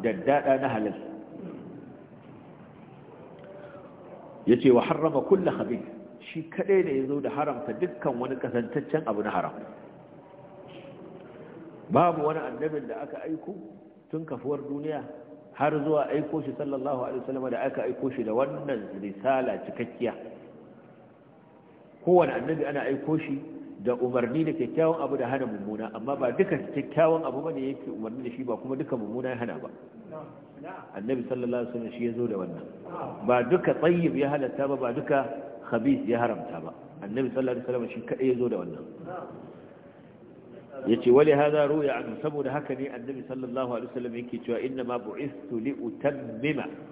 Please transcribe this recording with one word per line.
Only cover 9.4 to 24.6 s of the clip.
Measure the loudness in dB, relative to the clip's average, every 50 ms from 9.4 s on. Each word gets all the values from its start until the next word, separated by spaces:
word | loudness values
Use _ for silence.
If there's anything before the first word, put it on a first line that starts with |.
| 0 0 -4 -8 -10 -12 -14 -16 -16 -18 -18 -18 -20 -20 -20 -20 -20 -20 -20 -20 -18 -18 -18 -18 -16 -16 -16 -16 -16 -16 -16 -16 -16 -16 -16 -16 -16 -16 -16 -16 -16 -16 -16 -16 -16 -16 -16 -16 -4 2
Babu | 6 6 6 6 6 4 2
wani | 2 0 0
annabin | -2 -4 -4 -2 -2 -2 -2 -2 -4 -6
da | -6 -8 -8
aka | -8 -8 -8 -6
aiko | -6 -6 -6 -6 -8 -10 -10 -12 -14 -16 -18 -20 -20 -20 -20 -12 -8
tun | -6 -6 -6
kafuwar | -6 -6 -4 -2 -2 -2 -2
duniya | -2 -4 -6 -4 -2 -2 -4 -4 -6 -8 -12 -14 -16 -18 -18 -20 -20 -14 -2
har | 2 2 4 4 4 2
zuwa | 4 4 4 4 4
aiko | 2 0 0 0 -2 -2 -2
shi | -2 -4 -4
sallallahu | -2 -2 -2 -2 0 0 0 0 0
alaihi | -2 -2 -4 -4
wasallam | -4 -2 -2 -2 -2
da | 0 0 0
aka | 0 0 0 0
aiko | -2 0 0 -2 -2
shi | 0 0 0
da | 2 2
wannan | 4 2 2 0 -2 -4 -2 -2 -2 -4 -6 -8 -6
risala | -6 -6 -6 0 2 2 4 4 4 2 0 -2 -4
cikakkiya. | -6 -6 -6 -6 -6 -4 -2 -2 -2 -2 -4 -8 -12 -14 -14 -16 -18 -18 -18 -20 -20 -20 -20 -20 -20 -20 -20 -20 -20 -20 -20 -20 -20 -20 -20 -20 -20 -20 -20 -20 -20 -20 -20 -20 -20 -20 -4 4
Kowane | 8 8 8 8 8 4
annabi | 0 0 0 0 0 0
ana | 0 0 0 0
aiko | 0 -2 -2 0 0 0 0
shi | 0 0 -4 -4 -4 -8 -10 -12 -12 -12 -12 -2 0
da | 0 2
umarni | 2 2 2 4 4 2 2 2 2 2
da | 2 2
kyakkyawan | 0